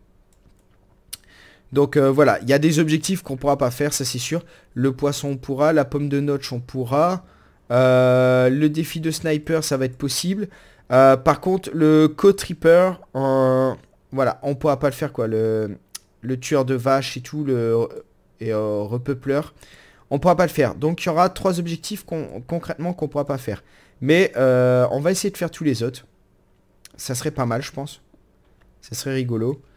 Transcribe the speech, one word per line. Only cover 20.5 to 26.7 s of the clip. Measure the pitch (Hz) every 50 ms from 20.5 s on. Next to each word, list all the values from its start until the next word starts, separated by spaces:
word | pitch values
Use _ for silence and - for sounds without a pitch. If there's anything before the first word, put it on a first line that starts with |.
faire. | - 156 135 110 -
Donc, | - 147 160 170 - -
il |
y | -
aura | 156 165 180 185
trois | 185 - - 190 175 170
objectifs | 170 170 165 160 - - 214 196 -
qu'on, | - 170 160 135 - - 107 123
concrètement | - 170 170 - - - - 160 175 180
qu'on | - 156
pourra | 139 - 147 139
pas | 143 143 127
faire. | - 113 101 - _ _ _ _ _ _ _ -
Mais, | 127 135 160 175 190 - -
euh, | 120 135 131 127 127 127 127 127 127 123 -
on | - 135
va | 147 175
essayer | 190 - - 196
de | 196
faire | - 175 160
tous | - - 165
les | 147 123 -
autres. | - 151 - - - _ _ _ _ _ _ _ _ _ _ _ _ _